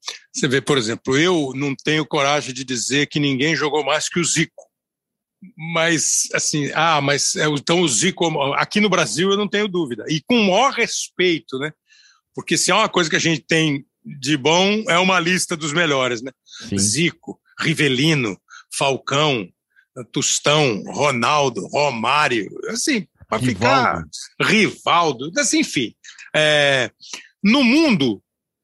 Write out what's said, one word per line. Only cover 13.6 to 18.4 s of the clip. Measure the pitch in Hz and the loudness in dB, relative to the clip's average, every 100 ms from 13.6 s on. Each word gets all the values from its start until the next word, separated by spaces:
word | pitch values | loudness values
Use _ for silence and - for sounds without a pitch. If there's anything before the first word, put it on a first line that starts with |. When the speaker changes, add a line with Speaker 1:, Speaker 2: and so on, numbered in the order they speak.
| 156 139 - _ - 147 | 2 -2 -8 _ -16 -8
Speaker 1:
de | 127 151 | -2 0
bom | 139 175 196 214 214 | 4 4 4 0 0
é | 170 | 2
uma | 185 180 | 4 2
lista | 170 185 - 170 | 2 0 -2 -4
dos | 156 | -2
melhores, | 160 165 135 127 117 | 0 0 2 0 -4
né? | 127 - _ - 117 | -8 -16 _ -16 -6
Speaker 2:
Sim. | 98 | -2
Speaker 1:
Zico, | 104 123 170 - - - _ - | 0 0 0 -2 -16 -18 _ -6
Rivelino, | 156 160 147 127 156 147 113 90 | -2 0 0 2 2 2 0 -6